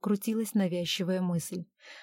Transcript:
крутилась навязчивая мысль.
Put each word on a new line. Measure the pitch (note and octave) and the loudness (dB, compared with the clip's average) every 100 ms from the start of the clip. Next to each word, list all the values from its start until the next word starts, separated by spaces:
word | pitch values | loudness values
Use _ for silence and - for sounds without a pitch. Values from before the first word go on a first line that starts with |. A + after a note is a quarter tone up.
крутилась | G3+ G3+ A3+ A3 G#3+ | 0 0 2 -2 2
навязчивая | G#3 F#3 F3 E3+ - F3 F#3 | 2 2 0 -2 -2 0 2
мысль. | F3+ E3+ - F#3+ E3+ _ - - | 2 0 -2 -6 -8 _ -20 -20